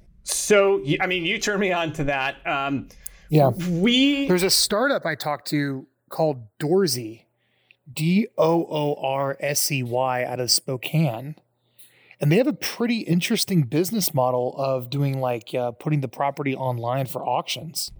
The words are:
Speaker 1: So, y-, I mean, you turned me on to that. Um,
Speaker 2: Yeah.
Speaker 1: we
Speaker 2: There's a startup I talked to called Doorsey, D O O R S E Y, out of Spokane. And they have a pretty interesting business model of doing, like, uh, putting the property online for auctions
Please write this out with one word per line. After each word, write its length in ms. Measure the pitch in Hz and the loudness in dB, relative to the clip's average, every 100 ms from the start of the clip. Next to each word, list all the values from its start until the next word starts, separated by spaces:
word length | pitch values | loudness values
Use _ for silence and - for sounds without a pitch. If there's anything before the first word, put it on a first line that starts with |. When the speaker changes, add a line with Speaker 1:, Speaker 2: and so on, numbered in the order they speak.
| - _ | -20 _
Speaker 1:
So, 580 | - - - 202 196 196 | -6 -4 4 4 6 2
y-, 140 | 139 165 | 2 0
I 60 | 185 | 0
mean, 180 | 180 | -2
you 140 | 165 214 | -2 -2
turned 240 | 214 202 | -2 0
me 100 | 202 | 0
on 220 | 175 165 | 0 -2
to 100 | - 143 | -2 -2
that. 300 | 139 135 - - | 0 -2 -4 -4
Um, 420 | 147 139 139 - - - - - | -2 -2 -4 -6 -14 -18 -16 0
Speaker 2:
Yeah. 200 | 151 139 | 4 4
Speaker 1:
we 800 | 120 175 170 202 247 277 285 277 | 2 -2 0 2 4 4 2 2
Speaker 2:
There's 160 | 185 | 2
a 60 | 185 | 2
startup 560 | - - 208 269 233 165 | 2 2 0 0 0 -2
I 80 | |
talked 340 | 151 156 143 - | -6 -4 -6 -2
to 360 | 151 143 135 135 _ - | -2 -2 -4 -10 _ -12
called 380 | - 160 135 113 - | -2 0 -2 -8 -6
Doorsey, 720 | 147 185 185 123 110 113 _ _ _ _ _ _ - | 0 2 2 0 -6 -12 _ _ _ _ _ _ -14
D 360 | 123 156 185 226 - | -2 2 4 2 2
O 280 | 160 170 160 | 4 4 0
O 260 | 156 147 147 | -2 -2 -2
R 340 | 139 135 139 131 | -2 -2 -2 -2
S 320 | 143 143 - | -2 -2 -2
E 120 | 139 | -2
Y, 400 | 123 120 131 127 | -2 0 0 0
out 160 | 123 123 | -2 -4
of 120 | 120 | 0
Spokane. 840 | - - 127 - 156 160 113 131 156 _ _ _ _ - _ _ - | -2 -2 -6 -2 0 2 0 -10 -16 _ _ _ _ -20 _ _ -2
And 100 | 147 | 4
they 60 | 175 | 4
have 100 | 262 | 4
a 60 | |
pretty 460 | 208 - - 233 233 | 0 -6 -4 -2 -2
interesting 640 | - 170 - 220 - 190 | 0 0 2 -2 0 0
business 500 | 127 151 180 226 175 | 2 0 0 -2 -2
model 400 | 135 127 123 123 135 | 2 2 2 -2 -2
of 340 | 135 131 120 | -2 -2 -2
doing, 280 | 139 143 135 | -2 0 0
like, 340 | 127 120 - 127 | -2 -4 -4 -4
uh, 160 | 123 | -4
putting 300 | 117 - 151 | -4 -2 0
the 60 | 131 | -2
property 480 | - 143 139 143 131 | -2 -2 -2 -2 -2
online 520 | 131 123 117 131 131 | -2 -2 -2 -2 -2
for 180 | 123 131 | -4 -2
auctions 640 | 127 - - 160 - - - | -2 -2 -8 -8 -8 -8 -10